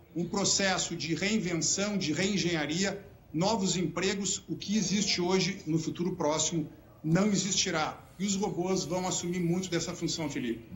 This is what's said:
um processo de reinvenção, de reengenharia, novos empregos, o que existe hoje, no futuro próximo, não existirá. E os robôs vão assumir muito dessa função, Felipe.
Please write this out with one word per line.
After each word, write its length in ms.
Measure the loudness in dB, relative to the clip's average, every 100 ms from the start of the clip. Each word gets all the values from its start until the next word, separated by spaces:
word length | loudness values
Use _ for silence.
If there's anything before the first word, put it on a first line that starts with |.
| -10
um 100 | -4
processo 720 | -2 0 2 4 2 2 -2
de 200 | -4 -2
reinvenção, 840 | 0 2 0 0 0 0 0 0 0
de 140 | 0
reengenharia, 920 | 0 0 2 2 0 0 0 0 -2 -10 -20 -6
novos 420 | 0 2 2 2 0
empregos, 640 | 0 0 0 0 -2 -4 -4
o 80 | -8
que 220 | 0 0
existe 420 | 2 2 2 0
hoje, 420 | 2 2 2 -2 0
no 120 | 0
futuro 360 | 0 -2 -2
próximo, 560 | 0 0 2 0 0 -4 -8 -20 -6
não 240 | 2 4 4
existirá. 760 | 2 0 0 0 0 -2 -4 -14 -6
E 80 | -2
os 80 |
robôs 480 | 0 -2 -2 0 0
vão 240 | 0 -2 -2
assumir 320 | -2 -2 0
muito 320 | 2 0 0
dessa 240 | -2 -2
função, 340 | -4 -4 -2 -4
Felipe. 400 | -2 -4 -4 -6